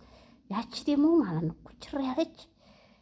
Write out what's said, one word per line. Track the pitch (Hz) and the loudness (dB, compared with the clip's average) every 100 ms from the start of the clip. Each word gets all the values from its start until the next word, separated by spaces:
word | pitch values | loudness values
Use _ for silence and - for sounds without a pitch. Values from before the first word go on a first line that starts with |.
| - - - - - | -20 -20 -20 -20 -10
ያቺ | 196 - - | -8 -8 -6
ደግሞ | - 285 311 339 | -2 2 4 4
ማለት | 202 160 | 2 -2
ነው | 160 - | -4 -6
ኩችር | - - - 277 | -16 -20 -10 -6
ያለች | 262 269 320 - - _ _ _ _ _ | -4 -2 -4 -6 -20 _ _ _ _ _